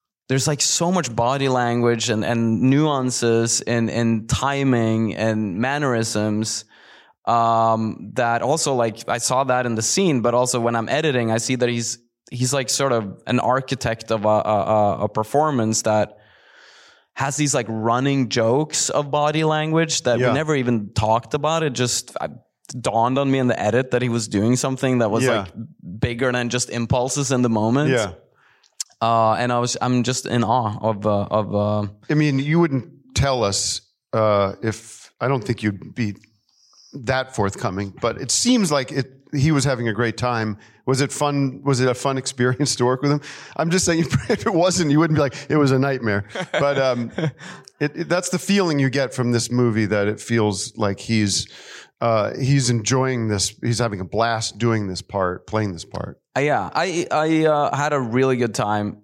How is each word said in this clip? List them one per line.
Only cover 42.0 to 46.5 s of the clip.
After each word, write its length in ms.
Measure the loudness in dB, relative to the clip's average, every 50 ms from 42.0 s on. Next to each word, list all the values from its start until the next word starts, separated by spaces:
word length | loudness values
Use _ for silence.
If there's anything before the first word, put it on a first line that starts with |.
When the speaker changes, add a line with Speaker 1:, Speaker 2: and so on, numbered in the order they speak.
| -2 -2 -2
Speaker 2:
experience 560 | -2 -4 -6 -2 0 0 0 2 0 -2 -2 0
to 80 | 0 2
work 160 | 0 2 0
with 100 | 0 0
him? 80 | 0 0 -2 -8 -16 -18 -18 -10 -4
I'm 120 | -2 0 0
just 140 | 0 2 2
saying, 160 | 2 2 0
<laughs> 300 | 0 0 -2 -2 0 0
if 180 | -2 -2 0
it 60 | 0 2
wasn't, 380 | 2 2 2 2 0 2 4
you 80 | 4 4
wouldn't 180 | 4 4 4
be 40 | 2
like, 140 | 2 0 -2 -8 -4 0
"It 80 | 2
was 140 | 4 4 4
a 80 | 4 2
nightmare." 460 | 2 0 0 -2 -2 0 0 -2 -2 -4 -8 -8 -6 -4